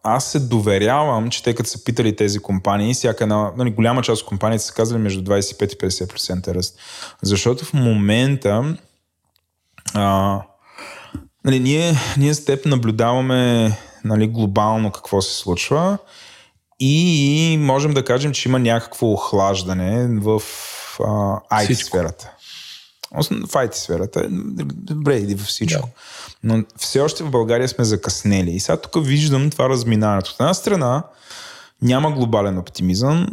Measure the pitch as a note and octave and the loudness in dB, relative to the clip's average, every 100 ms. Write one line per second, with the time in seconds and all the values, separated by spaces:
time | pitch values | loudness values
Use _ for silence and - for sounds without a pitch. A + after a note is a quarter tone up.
0 | A2 B2 - D#3 B2+ A#2 G#2 G2 G#2 C3+ | 0 0 0 -2 0 2 4 4 4 2
1 | D3+ A#2 A2+ - - A#2 A2+ G#2+ - A#2 | 2 0 -2 -2 -2 -2 -4 -6 -4 0
2 | A2+ G#2+ G#2 G2+ - F#2+ F2+ G2+ G#2+ B2+ | 0 2 0 -2 -2 -2 0 0 0 0
3 | A#2+ G#2+ A2 G#2 G#2 A#2+ B2 G#2+ A2+ B2+ | -2 0 0 0 0 -2 -2 2 2 2
4 | A#2+ A2 - G2+ G#2+ A2+ - - A2+ A#2 | 0 -2 -2 -2 0 0 -4 -2 0 0
5 | G#2+ F#2+ F#2 G2+ G2 - G2+ - F#2+ - | -2 -2 0 0 0 -2 -4 -2 -4 -4
6 | F2+ - - F#2 F#2 F2+ F2+ - - - | -6 -8 -6 -6 -4 -4 -4 -8 -20 -16
7 | - - G2 G2 A#2 B2+ - D3+ A#2+ G#2+ | -18 -6 -2 0 0 -2 -2 0 2 2
8 | G2+ A2 C3+ C#3 G2+ G#2 C#3+ E3+ _ _ | 2 2 2 0 0 0 -2 -6 _ _
9 | _ _ _ _ _ _ _ - - G#2 | _ _ _ _ _ _ _ -14 -6 0
10 | G2+ G2 G2 G2 G2 _ _ - - - | 2 4 2 0 -6 _ _ -20 -18 -18
11 | - - - _ - C3 B2+ D3 E3+ D3+ | -16 -16 -16 _ 0 2 2 2 2 2
12 | - C#3 C#3 D3 - C#3 D3+ C3 A#2 A2 | 0 2 2 2 0 0 2 2 2 2
13 | A#2 B2+ C3 B2+ B2 A#2 A2 G#2+ - - | 2 2 2 2 4 4 2 0 -8 -8
14 | G#2+ G#2+ A2 A2+ G#2+ G2 G#2+ A2 A2 - | 0 2 2 2 0 2 2 2 -2 -4
15 | - G2 F#2+ - - F2 - C#3+ F3+ G3+ | -2 -2 0 -4 -4 -4 0 0 0 -2
16 | - - - - - _ _ _ C3 D3+ | -8 -20 -20 -20 -20 _ _ _ 2 4
17 | F3 D#3+ C#3 D3+ E3 D#3+ C#3+ C3+ D3+ C#3 | 4 4 4 4 2 2 2 2 2 0
18 | B2+ C3 D3 C3 B2+ C3 A#2 A2+ - - | 2 0 0 -2 0 2 2 0 -2 -2
19 | A#2+ G2+ - G2+ G2 F#2+ F#2 F#2 F#2 A2+ | 0 0 0 2 2 0 -2 -2 0 0
20 | B2 A2 G#2 G#2+ - - - - - - | 0 0 0 0 -2 -12 -14 -14 -14 -6
21 | G#2 G#2 G2+ G2+ - G#2+ G#2 B2 - F#2 | -2 0 0 -2 -2 0 2 0 0 -2
22 | E2 - - - - - - - - _ | -2 -6 -16 -20 -20 -20 -18 -20 -20 _
23 | - - D3+ - - C#3+ A#2+ - - - | -12 -4 -4 -4 -2 -2 -2 -4 -6 -4
24 | F#2+ - - F2 - F#3+ C#3+ D3 G3 D3+ | -2 -4 -4 -4 -6 -6 -8 -8 -8 -4
25 | C#3+ C3 G2+ G2+ G2+ - - D#3 B2 - | 0 0 0 -4 -6 -4 -2 -2 -4 -12
26 | - - - - A2+ A2+ G#2 - - C3+ | -20 -18 -18 -6 0 0 -2 -8 -2 0
27 | D3+ - D#3+ B2 A2+ A#2+ B2+ - A#2 G#2 | 0 -2 -2 0 2 2 0 0 0 0
28 | - - G#2 G2 F2 F2 - E3 - E3+ | -2 -2 2 2 2 -2 -2 -2 0 -2
29 | C#3+ C#3+ D3+ C3+ C#3+ - C3 C3 A#2 G#2+ | 2 2 2 2 0 0 0 2 2 2
30 | G#2+ G2+ - - C3+ F#3 - G3 B2+ C3 | 2 2 -2 -2 0 0 0 0 2 0
31 | - - - - - - - _ A#2+ B2+ | -4 -16 -20 -18 -18 -20 -20 _ 2 4
32 | D3+ C#3+ A#2+ A2+ G2+ F#2 F2+ - F2+ F#2 | 2 0 2 2 2 -2 -6 -4 0 2
33 | B2+ D#3+ F3+ | 2 2 0